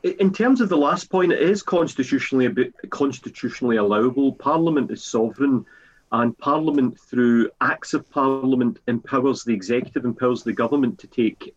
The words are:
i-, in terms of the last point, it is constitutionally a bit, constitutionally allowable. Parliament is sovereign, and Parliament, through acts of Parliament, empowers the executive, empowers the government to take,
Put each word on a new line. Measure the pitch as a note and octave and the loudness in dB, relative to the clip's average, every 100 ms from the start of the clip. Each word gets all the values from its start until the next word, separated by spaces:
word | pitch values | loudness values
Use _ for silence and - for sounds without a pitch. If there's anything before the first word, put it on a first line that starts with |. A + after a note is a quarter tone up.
| F#3 | -4
i-, | - | 0
in | G3 | 0
terms | F#3+ A#3+ C4 | 2 2 2
of | G#3+ | 2
the | E3+ | 2
last | C#3+ F3 - | 2 0 -2
point, | F#3+ F3+ | 0 2
it | - | 2
is | E3 G3+ | 2 0
constitutionally | - F3+ D#3+ - B2+ C3+ - C3+ B2 | 0 0 0 -2 -2 -2 0 0 2
a | |
bit, | G#2 A#2+ - - | 0 -2 -6 -10
constitutionally | - C#3 C3 - - B2+ - B2 A2+ | -4 -2 -4 -12 -10 -10 -4 0 2
allowable. | G2+ G#2 B2 B2+ C#3 | 2 2 2 2 0
Parliament | C3 C#3 D#3+ E3 D3+ A2+ | 0 -2 0 2 0 -2
is | G#2 | -6
sovereign, | - A#2 A2 G#2+ C#3 B2+ - - _ _ _ | -4 -2 -2 0 0 0 -2 -16 _ _ _
and | A2+ A#2+ A2+ | -2 -2 -2
Parliament, | C#3 D3+ D#3+ C#3+ B2 - | -2 0 0 0 0 -2
through | _ B2 A#2+ A#2 A2 - | _ 0 4 4 2 0
acts | B2+ D#3+ - | -4 -4 -4
of | D#3 - | -6 -4
Parliament, | C#3+ C3+ C3+ C3 B2+ A#2+ - - | -2 0 0 0 0 0 -2 -4
empowers | A#2+ - C3+ C3+ A#2 | -6 -4 -2 0 0
the | A#2+ | -2
executive, | G#2+ F#2 A#2+ B2+ D3 B2 | -4 -2 -2 -2 -4 -4
empowers | G#2+ B2+ A#2 | -2 0 0
the | A#2+ | -4
government | G#2 A#2 C#3+ B2 F#2+ | -4 0 0 0 -4
to | - | -8
take, | - A2+ - - | -2 -2 -2 -10